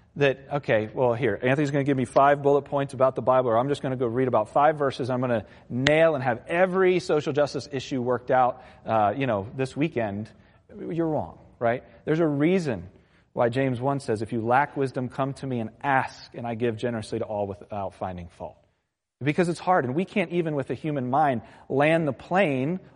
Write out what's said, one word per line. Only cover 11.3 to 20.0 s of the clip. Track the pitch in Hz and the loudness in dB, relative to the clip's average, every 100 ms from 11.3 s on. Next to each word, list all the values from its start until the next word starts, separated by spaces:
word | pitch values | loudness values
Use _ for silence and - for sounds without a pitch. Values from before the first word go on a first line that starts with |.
| - - - | -12 -20 -2
right? | 117 123 - - | 0 0 -6 -10
There's | - 160 | -2 0
a | 160 | 2
reason | 143 156 190 156 101 87 - _ _ _ | 2 2 2 0 -6 -8 -18 _ _ _
why | - 120 | 0 0
James | 123 135 120 | 2 0 0
one | 131 139 | -2 -2
says, | - 107 | -2 -4
"If | 110 | -2
you | 120 | -4
lack | 110 123 143 151 | 2 2 2 -2
wisdom, | 135 131 123 | -4 -4 -6
come | - 135 | -4 -4
to | 135 135 | -4 -6
me | 123 | -6
and | 110 - | -6 -6
ask, | 143 135 117 - - | 0 2 2 -6 -16
and | 170 | -10
I | 120 113 | -8 -2
give | 120 110 | -2 0
generously | 123 117 107 113 | -2 -4 -4 -6
to | |
all | 110 104 101 | -4 -4 -4
without | 95 - 104 95 | -6 -10 -8 -8
finding | - 98 87 87 | -8 -8 -8 -12
fault." | - 82 - _ _ _ _ _ - | -14 -16 -16 _ _ _ _ _ -8
Because | 135 151 175 | -4 0 0
it's | 165 | -2
hard, | - 180 | 0 0
and | 123 | 2
we | 139 | -2